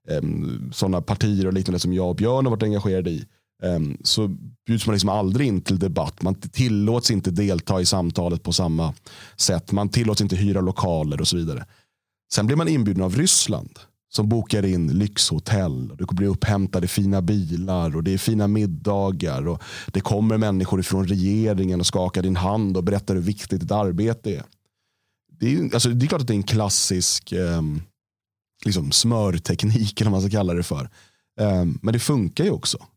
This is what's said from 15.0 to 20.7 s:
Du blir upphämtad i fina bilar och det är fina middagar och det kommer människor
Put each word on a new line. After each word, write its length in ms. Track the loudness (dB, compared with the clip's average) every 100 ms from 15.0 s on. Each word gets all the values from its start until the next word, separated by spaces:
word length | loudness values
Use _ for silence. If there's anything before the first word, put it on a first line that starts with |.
| 0 0 -2 -2 0 0 0 -2 -8 -8
Du 80 | -4
blir 220 | 0 0
upphämtad 580 | 0 0 0 0 -2 -2
i 20 |
fina 340 | 0 0 2
bilar 760 | 2 0 0 -2 -2 0 0 -2
och 80 |
det 100 | 0
är 40 | 0
fina 300 | 0 2 2
middagar 1000 | 2 0 -2 -2 0 0 -2 -4 -2 -4
och 140 | -6 -8 -14 -6
det 80 | -4
kommer 360 | 0 2 2 2
människor 420 | 2 0 0